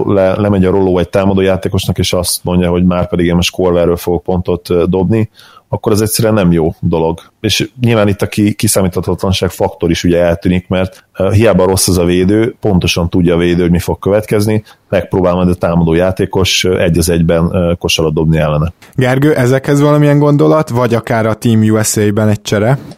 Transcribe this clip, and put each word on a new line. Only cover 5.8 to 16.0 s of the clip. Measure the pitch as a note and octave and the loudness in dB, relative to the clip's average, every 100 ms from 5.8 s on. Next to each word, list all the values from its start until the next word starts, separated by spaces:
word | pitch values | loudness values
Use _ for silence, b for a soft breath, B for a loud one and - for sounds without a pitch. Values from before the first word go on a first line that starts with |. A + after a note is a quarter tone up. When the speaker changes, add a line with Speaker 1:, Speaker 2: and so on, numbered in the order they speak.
| - | -2
Speaker 1:
az | G#2 | -2
egyszerűen | G#2+ - A2 | -2 -2 0
nem | G#2+ F2+ | 2 2
jó | E2+ D#2+ - | 2 0 -4
dolog. | F2 E2 D#2+ E2 - _ | -4 -2 -2 -4 -12 _
És | A2 - - B2+ | -4 -4 -6 -2
nyilván | A#2+ A2+ G#2 | 0 2 2
itt | G2 | 0
a | G2+ | -4
ki-, | - G#2 | 0 -2
kiszámíthatatlanság | - G#2+ - F#2+ F#2 F2 F2+ G2 F#2 F2 | 0 -2 0 0 -2 -4 -4 -2 -2 -2
faktor | - G2+ - E2+ | -2 -4 -2 -2
is | E2 | 0
ugye | F2+ E2+ | 2 2
eltűnik, | F2 E2+ F#2 F2+ - | 2 0 -2 -2 -2
mert, | F#2 F#2 - _ - | -4 -4 -8 _ -4
ö, | F#2+ | 0
hiába | G2+ A2+ F#2 F#2 | 2 4 4 2
rossz | F#2+ - | 2 0
az | F2+ | 0
a | |
védő, | F2 F2+ F#2 G#2+ A2+ - | 2 2 2 2 0 -2
pontosan | A2 F#2 F2+ - E2+ | -2 0 0 -2 -2
tudja | F#2+ F2 | 0 2
a | E2+ | 2
védő, | F2 F2 | 2 0
hogy | F2 | 2
mi | F2 | 0
fog | - E2 | -2 -4
következni, | G2 G#2 G#2+ G#2+ G#2 G#2+ B B _ | 0 -2 0 -2 0 -2 B B _
megpróbál | - - G2+ F2+ | -4 -2 0 0
majd | F2+ F2+ | 2 0
a | |
támadó | F2 F2+ E2+ E2 | 0 -2 0 0
játékos, | E2 | 2